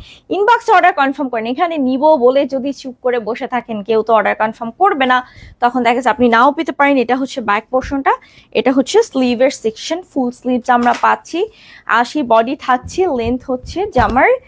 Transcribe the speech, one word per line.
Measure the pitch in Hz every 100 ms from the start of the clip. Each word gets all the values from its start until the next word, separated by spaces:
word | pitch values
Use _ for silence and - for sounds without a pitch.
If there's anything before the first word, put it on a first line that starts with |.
| - - -
ইনবক্সে | 349 415 480 466
অর্ডার | 381 359
কনফার্ম | 370 269 277 269
করেন। | 240 226
এখানে | 254 339 320
নিব | 254 262 302 311
বলে | 240 269 277
যদি | 269 262
চুপ | 269 262 247
করে | 254 240
বসে | 208 247 254
থাকেন, | 240 233 214
কেউ | 196 220
তো | 220
অর্ডার | 226 202
কনফার্ম | 208 220 220 233
করবে | - 392 294 262
না, | 254 247 - - -
তখন | 240 247
দেখা | 240
যাচ্ছে | 240 247
আপনি | - 247
নাও | 226 262
পেতে | 285 320
পারেন। | - 285 277
এটা | 233 254
হচ্ছে | 262 -
ব্যাক | 208 208 -
পোর্শনটা, | 254 262 277 277 480 _ _ _
এটা | - 254
হচ্ছে | 269 262 415
স্লিভের | 466 269 254 233 262
সেকশন, | - 220 220 - 330
ফুল | 370 294 247
স্লিভস | 247 247 254 240
আমরা | 240 240 233
পাচ্ছি। | 226 220 - 330 440 - - - -
আশি | 226 240 302
বডি | 240 226 226 285
থাকছে, | - 254 - - 370 254
লেন্থ | 226 247 -
হচ্ছে | 254 - 339 403
জামার, | 254 214 233 349 508